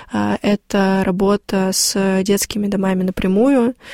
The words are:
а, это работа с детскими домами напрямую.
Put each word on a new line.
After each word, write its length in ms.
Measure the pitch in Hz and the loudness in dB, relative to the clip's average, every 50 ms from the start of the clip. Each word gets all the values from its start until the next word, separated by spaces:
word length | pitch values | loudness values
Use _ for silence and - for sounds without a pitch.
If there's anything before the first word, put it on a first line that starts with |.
| - - - | -14 -8 -4
а, 240 | 214 208 208 202 - - | -2 -2 -2 -2 -2 0
это 600 | 202 208 202 _ - - 202 196 190 190 190 190 | 0 -2 -2 _ -2 0 0 2 2 2 0 0
работа 640 | 202 180 180 196 196 202 202 _ - - 190 190 190 196 | 0 0 0 2 2 0 0 _ -2 -2 -2 0 0 0
с 500 | - - - - 202 190 190 190 190 190 | -2 -2 -2 -2 0 0 0 2 0 2
детскими 440 | 196 202 202 - - - 214 208 | 0 0 0 -2 -4 -6 -4 -4
домами 360 | 202 202 196 190 190 190 185 185 | -2 -2 -2 0 0 0 0 0
напрямую. 720 | 185 185 - - 185 185 202 233 277 285 254 233 247 254 _ - - | -2 -2 -2 -2 0 2 2 4 4 4 2 2 0 -2 _ -12 -20